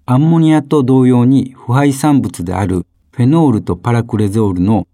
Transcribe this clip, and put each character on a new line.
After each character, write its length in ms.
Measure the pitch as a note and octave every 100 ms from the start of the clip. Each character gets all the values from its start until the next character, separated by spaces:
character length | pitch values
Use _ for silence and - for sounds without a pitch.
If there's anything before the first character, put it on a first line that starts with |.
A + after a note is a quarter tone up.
| -
ア 120 | B2+
ン 120 | D#3+
モ 100 | E3
ニ 140 | D#3
ア 80 | D#3
と 220 | C#3 D3+
同 240 | C3+ C3 B2+
様 180 | B2 B2
に 280 | C3+ C3 -
腐 180 | -
敗 200 | B2+ C#3+
産 280 | C3+ D3+ C#3
物 220 | G#2 -
で 100 | F2
あ 120 | F2+ F#2+
る 200 | F#2 - _ _
フ 120 | -
ェ 40 | B2
ノ 200 | E3 D3+
ー 40 |
ル 100 | G#2
と 140 | F2+ F2
パ 160 | A#2+
ラ 120 | A#2
ク 140 | A#2 G#2+
レ 100 | G#2
ゾ 220 | A2 G#2
ー 40 |
ル 80 | F2+
の 260 | F#2 G#2 -